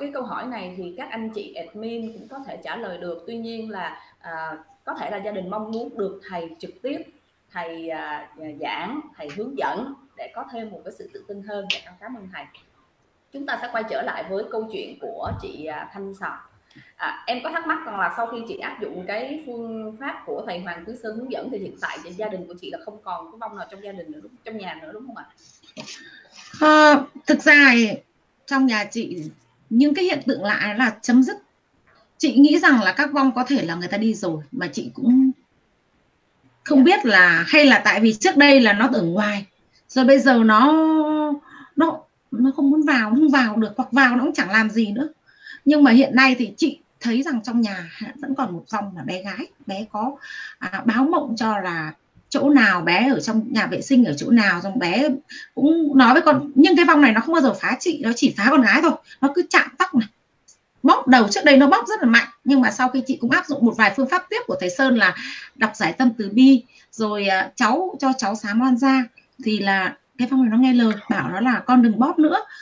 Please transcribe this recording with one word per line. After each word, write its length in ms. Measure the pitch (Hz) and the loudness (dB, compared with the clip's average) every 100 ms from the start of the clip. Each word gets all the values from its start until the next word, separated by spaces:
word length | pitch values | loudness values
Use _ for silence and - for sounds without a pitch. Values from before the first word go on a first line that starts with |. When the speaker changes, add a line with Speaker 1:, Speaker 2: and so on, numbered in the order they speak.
Speaker 1:
cái 100 | 285 | -10
câu 80 | 277 | -10
hỏi 240 | 220 156 254 | -10 -10 -10
này 280 | 226 180 185 | -12 -14 -14
thì 180 | 175 175 | -14 -14
các 120 | 277 | -14
anh 200 | 226 220 | -12 -10
chị 200 | 214 - | -12 -14
admin 580 | - 160 208 226 233 220 | -16 -16 -14 -12 -10 -12
cũng 160 | 190 - | -16 -20
có 100 | 269 269 | -18 -18
thể 120 | - | -16
trả 120 | 156 196 | -14 -12
lời 220 | 202 175 | -12 -12
được. 260 | 180 165 - | -12 -14 -14
Tuy 100 | 233 | -14
nhiên 340 | 226 226 220 | -12 -12 -12
là, 320 | 196 165 - _ _ | -12 -12 -14 _ _
à, 300 | 170 160 160 156 _ _ | -16 -12 -12 -14 _ _
có 100 | - 320 | -14 -12
thể 100 | 160 | -10
là 60 | 202 | -10
gia 140 | 208 | -10
đình 200 | 202 180 | -10 -10
mong 200 | 214 220 | -10 -10
muốn 260 | 226 277 233 | -10 -10 -10
được 220 | 190 - - | -10 -10 -14
thầy 200 | 175 165 160 | -14 -14 -16
trực 120 | 180 - | -20 -14
tiếp, 160 | 262 320 - _ _ _ _ | -12 -12 -14 _ _ _ _
thầy, 360 | 180 165 165 165 | -14 -12 -12 -12
à, 400 | 156 151 147 151 156 156 147 | -10 -10 -12 -14 -18 -18 -12
giảng, 400 | 143 151 185 302 - - | -10 -10 -10 -12 -14 -20
thầy 120 | 147 180 | -16 -12
hướng 220 | 254 269 | -12 -8
dẫn 360 | 143 170 277 - _ - | -8 -8 -10 -16 _ -20
để 160 | - | -18
có 100 | 240 269 | -16 -16
thêm 180 | 240 214 | -16 -16
một 100 | 170 | -18
cái 80 | - - | -20 -20
sự 120 | - | -20
tự 100 | - - | -20 -18
tin 140 | 202 | -18
hơn. 240 | 208 202 185 | -14 -14 -12
Dạ, 40 | - 180 | -16 -20
con 80 | 180 | _
cảm 140 | 214 240 | -20 -20
ơn 120 | 190 | -20
thầy. 120 | 160 143 _ _ _ _ _ _ _ _ | -20 -20 _ _ _ _ _ _ _ _
Chúng 140 | 277 277 | -16 -12
ta 120 | 233 | -12
sẽ 60 | 240 | -8
quay 120 | 226 220 | -10 -8
trở 120 | - | -8
lại 220 | - 208 185 | -8 -10 -10
với 140 | 196 - | -10 -8
câu 180 | 220 220 | -10 -10
chuyện 260 | 190 - - | -12 -14 -16
của 320 | 113 - 165 - | -16 -12 -10 -10
chị, 220 | - 139 | -14 -14
à, 260 | 156 151 151 | -14 -14 -16
Thanh 220 | 196 196 190 | -16 -16 -12
Sò. 180 | 165 - _ _ _ 143 _ - | -14 -14 _ _ _ -20 _ -12
À, 280 | 151 - - | -12 -10 -10
em 120 | 247 | -8
có 60 | 320 | -8
thắc 160 | 330 320 | -8 -8
mắc 120 | - 233 | -8 -8
rằng 140 | 202 | -6
là 140 | 175 - | -6 -6
sau 100 | 233 | -8
khi 120 | 233 226 | -10 -14
chị 80 | 143 | -12
áp 200 | - - | -12 -12
dụng 220 | 202 180 185 | -12 -12 -10
cái 340 | 214 262 311 277 | -10 -10 -14 -14
phương 500 | 233 226 220 214 220 | -14 -12 -12 -14 -14
pháp 220 | 285 - - | -14 -14 -12
của 160 | 147 220 | -12 -10
thầy 120 | 180 | -12
Hoàng 240 | 185 170 175 | -12 -14 -16
Quý 60 | 247 | -14
Sơn 140 | 220 226 | -14 -12
hướng 160 | 254 | -12
dẫn 160 | 196 262 | -10 -10
thì 60 | 208 | -12
hiện 180 | 180 - | -12 -12
tại 180 | 175 165 170 185 | -14 -14 -16 -12
gia 120 | 214 | -10
đình 180 | 185 175 | -10 -14
của 80 | 175 | -18
chị 100 | 196 | -16
là 80 | 165 | -16
không 140 | 214 208 | -16 -18
còn 300 | 190 170 165 | -14 -14 -14
cái 60 | 226 | -16
vong 160 | 214 196 | -16 -16
nào 100 | - | -18
trong 140 | 196 | -18
gia 80 | 202 | -18
đình 200 | 196 165 | -16 -18
nữa, 80 | 151 | -18
đúng, 100 | - _ | -20 _
trong 140 | 220 220 | -18 -14
nhà 200 | 180 160 | -14 -16
nữa, 80 | - | -18
đúng 140 | 214 254 | -20 -20
không 100 | 226 | -20
ạ? 80 | - _ _ _ _ - - - - - _ - - - | -20 _ _ _ _ -20 -20 -20 -20 -20 _ -20 -18 -2
Speaker 2:
Ờ, 440 | 302 302 302 277 269 - - | 4 6 6 6 0 -12 -2
thực 160 | 302 | 0
ra 280 | 311 294 277 | 4 6 6
thì 160 | 233 214 180 _ _ _ _ - | 4 2 -4 _ _ _ _ -6
trong 200 | 269 262 | 0 0
nhà 180 | 214 | 0
chị 380 | 208 226 - - 151 - _ _ - | -4 -8 -8 -10 -14 -18 _ _ -2
những 240 | 226 294 | 2 2
cái 100 | 330 | 2
hiện 160 | 370 285 - | -2 -2 -4
tượng 180 | - | -4
lạ 300 | 202 208 208 208 | -4 -4 -4 -2
là 140 | 240 - | -2 -2
chấm 200 | - 247 | 2 2
dứt. 140 | 262 415 _ _ _ _ _ _ _ - | 2 -2 _ _ _ _ _ _ _ -4
Chị 160 | 294 226 | 0 6
nghĩ 200 | 285 330 | 6 6
rằng 240 | 359 247 | 4 4
là 100 | 185 | 2
các 200 | 190 294 | -2 -2
vong 200 | 277 269 | 0 0
có 100 | 240 | 0
thể 200 | 254 269 | -2 -2
là 100 | 170 | -2
người 140 | 175 175 | -6 -6
ta 80 | 202 | -2
đi 180 | 220 | -2
rồi 280 | - 175 156 - | -2 -6 -8 -10
mà 140 | - 175 | -10 -8
chị 180 | - 240 | -8 -12
cũng 360 | - 226 254 262 - _ _ _ _ _ _ _ _ _ _ _ _ | -2 2 4 4 0 _ _ _ _ _ _ _ _ _ _ _ _
không 140 | - 285 | 0 4
Speaker 1:
Dạ. 60 | |
Speaker 2:
biết 220 | 294 415 240 | 6 4 4
là, 380 | 190 180 165 170 | 6 6 4 2
hay 180 | 302 285 | 6 6
là 120 | 208 | 6
tại 160 | 208 196 | 2 2
vì 140 | 220 | 2
trước 220 | 214 381 285 | 2 0 4
đây 240 | 285 269 | 6 8
là 120 | 220 | 6
nó 160 | 202 247 | 2 0
ở 100 | 240 | 0
ngoài, 440 | 170 185 208 202 - _ _ _ _ | -2 -2 -2 -4 -10 _ _ _ _
rồi 160 | 262 | 0
bây 140 | 262 277 | 6 6
giờ 160 | 262 233 | 6 4
nó, 280 | 220 214 277 320 320 311 302 302 302 285 _ - - - | 6 6 6 4 2 2 0 -2 -4 -6 _ -20 -10 -2
nó, 240 | 320 320 _ _ - | -2 -2 _ _ -12
nó 220 | 220 269 269 | -2 -2 2
không 140 | 277 | 2
muốn 120 | 302 | 2
vào, 280 | 302 254 214 | 2 0 0
nó 60 | 254 | 2
không 140 | 302 | 4
vào 260 | 269 226 226 | 4 2 -2
được, 160 | 214 - | -4 -4
hoặc 160 | 247 | -2
vào 240 | 262 254 254 | 2 2 2
nó 80 | |
cũng 100 | 294 | -2
chẳng 160 | 294 185 | -4 -2
làm 200 | 220 214 | 0 0
gì 220 | 220 208 | -2 -2
nữa. 160 | 214 302 _ _ _ - - | -4 -6 _ _ _ -20 -4
Nhưng 200 | 277 294 | 0 6
mà 60 | 269 | 6
hiện 240 | 240 - 240 | 6 4 4
nay 200 | 262 247 | 2 2
thì 140 | 202 - | -4 -2
chị 240 | 302 - _ _ | -4 -4 _ _
thấy 220 | 233 233 | -4 -2
rằng 180 | 330 240 | -2 -6
trong 160 | 233 240 | -2 -2
nhà 300 | 214 185 170 - 220 - | -2 -4 -12 -14 -16 -12
vẫn 120 | 277 | -8
còn 180 | 269 220 | -6 -6
một 120 | 170 - | -8 -8
vong 200 | 214 202 175 | -8 -8 -10
là 60 | |
bé 200 | - 185 | -10 -10
gái, 240 | 196 196 349 _ - | -10 -12 -14 _ -12
bé 200 | 196 220 | -12 -10
có, 240 | 208 247 285 - - - - | -8 -8 -8 -18 -16 -16 -14
à, 240 | 185 196 | -12 -4
báo 200 | 226 220 | -2 0
mộng 300 | 285 330 277 226 | 0 0 -4 -4
cho 220 | 220 202 | -2 -2
là 340 | 185 165 156 - _ _ - | -4 -6 -8 -12 _ _ -6
chỗ 200 | 185 277 | -2 4
nào, 300 | 277 208 180 | 4 4 2
bé 280 | 165 185 262 | 0 2 2
ở 60 | 196 | 0
trong 220 | - 220 - | 0 -2 -2
nhà 160 | 220 180 | -2 -2
vệ 140 | 185 | -4
sinh 240 | - 262 | 2 4
ở 100 | 196 143 | 4 0
chỗ 140 | - | 4
nào, 300 | 233 202 175 | 4 4 0
xong 180 | 196 185 | -4 -2
bé 300 | 175 208 294 - _ - - | 0 0 0 -2 _ -20 -12
cũng 440 | - 285 330 285 269 | 0 2 4 4 6
nói 140 | 240 | 6
với 100 | 262 | 6
con, 300 | 302 277 - | 4 2 2
nhưng 220 | - 359 339 | 6 6 8
cái 80 | |
vong 160 | 339 302 | 6 6
này 120 | 262 | 6
nó 80 | 220 | 4
không 120 | 320 | 0
bao 100 | 330 | 2
giờ 120 | 269 - | 2 0
phá 160 | 180 247 | -4 -4
chị, 200 | 359 302 | -4 -2
nó 80 | 220 233 | -4 0
chỉ 180 | 262 - | 0 2
phá 80 | 226 | 2
con 120 | 302 | 4
gái 160 | 214 240 | 4 4
thôi, 80 | 320 - _ - | 2 -2 _ -4
nó 120 | 277 | -2
cứ 80 | 311 - | 0 0
chạm 180 | 381 - - | 0 0 -4
tóc 160 | 370 | -2
này, 140 | 262 214 _ _ _ _ _ _ _ | 0 -2 _ _ _ _ _ _ _
bóp 260 | 294 440 262 | 2 2 6
đầu. 200 | 254 202 | 4 4
Trước 100 | 392 | 4
đây 120 | 294 269 | 6 8
nó 100 | 285 | 8
bóp 180 | 415 440 | 4 0
rất 140 | 427 | -2
là 60 | 247 | 2
mạnh, 200 | 226 - _ | 2 0 _
nhưng 160 | 240 277 | 2 2
mà 100 | 220 | 2
sau 180 | 240 254 | 0 -2
khi 140 | 262 - | -2 -4
chị 120 | 233 | -4
cũng 100 | 240 | 0
áp 160 | 330 330 | -2 -2
dụng 180 | 269 226 | 0 0
một 80 | - | 2
vài 140 | 214 294 | 0 2
phương 120 | 262 | -2
pháp 140 | 359 - | -2 -4
tiếp 100 | 453 480 | -8 -6
của 100 | - | -6
thầy 100 | - | -4
Sơn 260 | - 262 233 | 0 0 2
là 180 | 185 - - - - | 2 -2 -12 -16 -16
đọc 160 | - 220 | -4 -4
giải 180 | - 165 | -2 -6
tâm 180 | - 247 226 | 0 0 0
từ 120 | 196 | -2
bi, 300 | 214 269 254 - _ _ | 6 6 6 2 _ _
rồi, 320 | - 214 208 | -6 -4 -2
à, 260 | 196 190 190 | -2 -2 -4
cháu, 400 | - 220 294 370 - | -2 0 0 -4 -2
cho 120 | 269 254 | -2 -2
cháu 160 | 202 | -4
sám 260 | 226 208 220 | -6 -4 0
oan 140 | 262 240 | 2 2
gia, 280 | 269 262 240 _ _ - | 2 0 -2 _ _ -8
thì 140 | 220 214 | -4 -2
là 380 | 196 196 185 - _ - | 0 -2 -2 -8 _ -6
cái 100 | 247 | -2
vong 120 | 262 | 0
này 80 | 233 | 2
nó 60 | 226 | 2
nghe 100 | 262 | 4
lời, 180 | 247 226 208 - | 4 2 -2 -4
bảo 200 | 196 139 | -4 -4
nó 100 | 185 | -2
là 220 | 254 214 - | -2 -2 4
"Con 160 | 254 | 4
đừng 160 | 233 208 | 4 2
bóp 200 | 285 - | 0 2
nữa", 200 | 302 392 - - | 2 0 -6 -20